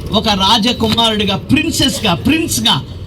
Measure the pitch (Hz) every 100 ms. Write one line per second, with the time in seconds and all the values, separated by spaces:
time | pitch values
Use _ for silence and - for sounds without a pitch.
0 | - 202 214 190 196 233 233 - 220 220
1 | 226 214 202 190 - 302 330 - 277 -
2 | 208 170 226 320 339 - 220 131 - -